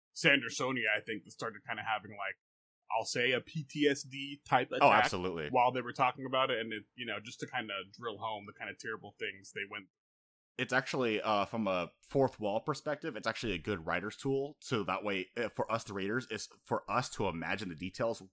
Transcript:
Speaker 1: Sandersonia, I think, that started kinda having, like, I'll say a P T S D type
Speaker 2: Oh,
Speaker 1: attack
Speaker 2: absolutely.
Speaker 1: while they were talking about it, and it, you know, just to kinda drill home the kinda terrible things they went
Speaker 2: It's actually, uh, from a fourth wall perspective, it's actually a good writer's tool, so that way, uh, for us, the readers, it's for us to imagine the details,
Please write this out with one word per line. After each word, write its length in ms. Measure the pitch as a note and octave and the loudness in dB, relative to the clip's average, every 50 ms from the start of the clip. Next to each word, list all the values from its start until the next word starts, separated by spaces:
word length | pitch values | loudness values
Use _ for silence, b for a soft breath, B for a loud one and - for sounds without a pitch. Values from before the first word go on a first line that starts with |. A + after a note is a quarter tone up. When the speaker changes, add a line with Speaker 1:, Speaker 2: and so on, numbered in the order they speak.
| _ _ _ | _ _ _
Speaker 1:
Sandersonia, 760 | - - D#3 C#3 C3+ A#2 A2+ - - C3+ B2+ C3 B2 A2+ G#2+ G#2+ | 2 6 6 6 6 4 -2 -4 -2 -2 0 0 0 0 2 0
I 40 | G#2+ | 0
think, 240 | - - A2 G#2 - | 0 -4 -6 -6 -6
that 80 | G#2 | -12
started 320 | - - C3 A2+ G#2 G#2 - | -10 -8 -8 -8 -8 -8 -8
kinda 180 | - A2+ G#2+ G2+ | -8 -8 -6 -2
having, 280 | A2 A2 G#2 F#2+ G#2 | 0 -2 -2 -2 -6
like, 260 | G#2+ G2+ G2 G2 G2 - _ _ _ _ _ _ _ _ _ _ | -10 -6 -6 -6 -6 -8 _ _ _ _ _ _ _ _ _ _
I'll 140 | - A2+ G#2+ | -2 0 0
say 260 | - - B2+ B2 B2+ | 0 0 2 2 4
a 80 | B2+ A#2+ | 2 2
P 240 | - - - D#3+ C#3+ | 0 -2 -6 -8 -8
T 240 | - - D3+ D3 C#3+ | -6 -2 2 4 4
S 160 | C#3 C#3 - | 4 2 -2
D 380 | C3 C3 C#3 C#3 C#3+ C#3+ C#3+ _ | -8 -10 -8 -8 -8 -10 -12 _
type 240 | - C#3+ B2+ B2 - | 4 4 4 4 4
Speaker 2:
Oh, 40 | - - | 4 6
Speaker 1:
attack 260 | C#3+ C3 G#2 A2 - | 8 8 10 8 8
Speaker 2:
absolutely. 440 | - A2 F#2 F2+ F#2+ E2+ E2 D2+ D2 | 6 4 0 0 0 0 0 -2 2
Speaker 1:
while 200 | B2 B2 A#2+ B2 | 4 6 6 6
they 100 | B2 B2+ | 4 2
were 120 | A#2+ A#2+ A#2 | -2 -4 0
talking 320 | - C3 B2+ B2+ C#3+ C3 | 2 2 2 2 0 -4
about 260 | C3 C3 C3 C3 C3 | -2 2 2 2 2
it, 80 | B2+ A2 | 2 0
and 140 | A2+ A2+ A2 | -2 -4 -6
it, 120 | G#2+ G#2 - _ | -8 -10 -12 _
you 100 | B2 B2 | -10 -6
know, 140 | A#2 G#2 G#2+ | -6 -4 -6
just 200 | G#2+ A#2+ - - | -6 -10 -10 -10
to 80 | - - | -10 -6
kinda 260 | - - A2+ G#2+ G2+ G2 F#2+ G2 G2+ A2+ | -4 -4 -4 -4 -4 -6 -6 -8 -12 -10
drill 200 | A#2+ A#2 G#2 G2 | -8 -8 -6 -6
home 280 | A2 A2 A2 G#2 G2+ | -6 -6 -6 -6 -8
the 80 | G#2 G2+ | -12 -12
kinda 200 | - A#2 G2+ G2+ | -10 -10 -10 -10
terrible 380 | - - A#2 A2 F#2+ F#2 G2+ - - | -8 -8 -8 -8 -8 -10 -14 -10 -8
things 320 | A2+ G2+ G2 G2 F#2 - - | -8 -8 -8 -10 -16 -12 -8
they 100 | G#2 G2+ G2+ | -8 -8 -6
went 180 | G#2 G#2 F#2+ F2 _ _ _ _ _ _ _ _ _ _ _ _ _ - | -8 -10 -12 -12 _ _ _ _ _ _ _ _ _ _ _ _ _ -6
Speaker 2:
It's 160 | B2+ A#2+ B2 | -4 0 0
actually, 480 | C3 C3+ - - C#3+ B2+ A#2 G#2+ G2 | 0 0 0 0 0 2 2 2 2
uh, 240 | - G#2+ G#2+ G2+ G2 | 2 2 2 2 2
from 220 | - - A2+ G#2+ G2 | 0 0 0 0 2
a 200 | F#2 F2+ F2 E2 - _ | 2 0 0 -2 -6 _
fourth 360 | - - - C#3 C3+ B2 - - | -16 -2 2 2 2 2 0 -2
wall 220 | G#2+ G2+ G2+ A2+ | -2 0 0 0
perspective, 560 | - - C#3+ - - D3+ D3 - - D#3+ A#2 | 0 -2 -4 -4 -4 -6 -6 -4 -6 -8 -8
it's 120 | G#2+ F2+ A2+ | -4 -4 -4
actually 260 | A2 - - A2+ F#2 | -4 -2 -2 -2 -2
a 40 | E2 | -2
good 280 | D2+ G#2+ G2+ F2 D#2+ | 0 -2 -2 -2 0
writer's 320 | E2 E2 F2+ F#2 G#2+ - - | 0 0 0 -2 -4 -8 -4
tool, 400 | - C3+ C3+ C3+ C#3 D3 D3+ - | -2 -2 0 0 -2 -4 -8 -12
so 240 | - - C3 A2 G2 | -4 -2 0 0 0
that 220 | E2 F#2 F#2+ G2 | 0 -2 0 0
way, 260 | G#2 G2 F#2+ F#2 - _ A#2+ | 0 0 0 -2 -4 _ -4
uh, 100 | A#2 G#2 | -4 -2
for 240 | - - A#2+ - | -2 -2 -2 0
us, 140 | A2 A2+ - | 0 -2 -2
the 80 | - G2 | -4 -4
readers, 340 | G2 F#2+ G2 A2 B2+ A#2 - | -4 -2 0 -2 -2 -2 -4
it's 200 | A2 G#2 - - - - _ | -6 -6 -6 -10 -12 -20 _
for 180 | - A#2+ G#2 - - | -2 -2 -2 0 0
us 180 | G2+ A#2+ C3 - | 0 0 0 -2
to 180 | - - G#2+ F#2+ | -2 -2 -2 -2
imagine 400 | D#2+ E2 D#2+ E2 F#2+ G2 G#2+ F#2 | 0 -2 -2 -2 -2 -4 -4 -6
the 60 | E2 | -6
details, 460 | D2+ F2+ F#2+ - - - A2+ A2+ - G2 F#2+ | -6 -8 -8 -4 -2 -2 -2 -2 -4 -8 -14